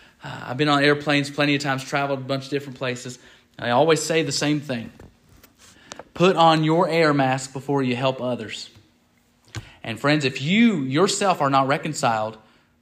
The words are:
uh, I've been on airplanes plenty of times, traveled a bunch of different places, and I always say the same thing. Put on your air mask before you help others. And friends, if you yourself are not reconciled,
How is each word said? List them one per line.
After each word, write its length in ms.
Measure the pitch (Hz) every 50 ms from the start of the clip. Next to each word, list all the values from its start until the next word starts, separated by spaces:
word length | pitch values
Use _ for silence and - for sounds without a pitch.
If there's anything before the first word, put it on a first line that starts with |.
| - - _ _
uh, 220 | - - - - -
I've 100 | - 123
been 120 | 131 151 147
on 140 | 143 139
airplanes 480 | 139 147 147 147 - 156 143 143 139 143
plenty 240 | 143 151 143 147 143
of 80 | 139
times, 200 | 143 143 135 131
traveled 380 | 131 - 151 139 139 139 139 131
a 20 |
bunch 220 | 127 131 135 131 131
of 60 | -
different 280 | 143 139 143 139 127 -
places, 400 | 135 127 123 123 - 127 123 - - - - _ _ _ _ -
and 80 | -
I 40 | 120
always 320 | 120 127 151 165 156 156
say 200 | - - 165 165
the 100 | 151 139
same 280 | 139 - 151 147 151 147
thing. 320 | 143 - 147 117 110 - - - - - _ _ _ _ _ - - - _ _ - - - _ - - - - - _ -
Put 220 | - 170 190 180
on 260 | 160 165 165 160 160 156
your 240 | 156 160 170 185 156
air 260 | 165 165 165 151 143
mask 380 | 143 135 131 131 135 - -
before 300 | - 135 127 143 143 139
you 140 | 131 123 120
help 240 | 120 135 135 127 -
others. 500 | 120 127 120 113 107 101 - - - - - - _ _ _ _ _ _ _ _ _ _ _ _ _ _ - - - - - -
And 160 | - 117 110 110
friends, 260 | - 143 151 151 139
if 160 | 127 143 -
you 420 | 135 156 190 220 233 233 202 156
yourself 580 | 131 131 131 156 190 202 - - 202 190 170 -
are 100 | 147 135
not 160 | 139 135 135
reconciled, 720 | 131 143 156 147 165 147 - 139 120 113 110 110 110 110 - - _ _ _ _ _ _ _